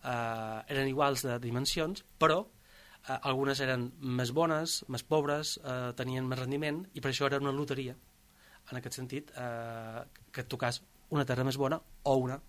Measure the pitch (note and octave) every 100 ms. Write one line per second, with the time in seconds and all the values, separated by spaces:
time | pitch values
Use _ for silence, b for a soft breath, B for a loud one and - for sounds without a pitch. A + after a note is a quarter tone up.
0 | B2+ A#2+ A#2 A2+ A2 A2 - C#3 C3+ C3+
1 | C#3+ C3 C3+ A#2+ A#2+ A#2+ C#3 - D#3+ G3
2 | - - D#3+ D#3+ A3 - B B B B
3 | - C3 C#3+ C3 C#3 C3+ C3+ B2+ A#2+ -
4 | C3+ B2 B2 C#3 E3 D#3 E3+ - - B2+
5 | - D#3 C#3+ D3 D3+ - C#3 B2+ B2 A#2+
6 | B2+ C3 B2+ B2+ B2+ C#3+ D3+ D3+ F#3 -
7 | C3+ C3 C#3 C#3 C#3 C#3 C#3+ C3+ B2+ B2
8 | - - - B B B - B2+ B2+ B2+
9 | B2+ C3 D3+ - B2 A#2 A#2 A2+ A2+ A2+
10 | - - - - B2 B2+ B2 A#2+ - -
11 | - D3+ C3 B2+ C3 C3+ C3+ D#3+ - -
12 | C#3+ C3+ B2+ C#3+